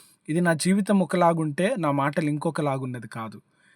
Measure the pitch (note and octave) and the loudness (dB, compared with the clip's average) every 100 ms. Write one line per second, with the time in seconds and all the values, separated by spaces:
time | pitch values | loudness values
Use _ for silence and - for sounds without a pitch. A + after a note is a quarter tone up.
0 | - _ - D#3+ F3 D#3+ F3+ G3 G3+ G3+ | -20 _ -4 0 2 2 2 2 4 2
1 | F3 F3+ E3+ E3 D#3 C#3 F#3+ B3+ D#3 C#3 | 2 4 4 4 0 0 -2 0 0 0
2 | C#3 D3+ D3+ D3 E3 D3+ D3 C3+ C3 B2 | 0 0 -2 -2 -4 -2 -2 -2 -6 -10
3 | A2 A2+ A2+ G#2 - _ _ | -12 -12 -12 -14 -20 _ _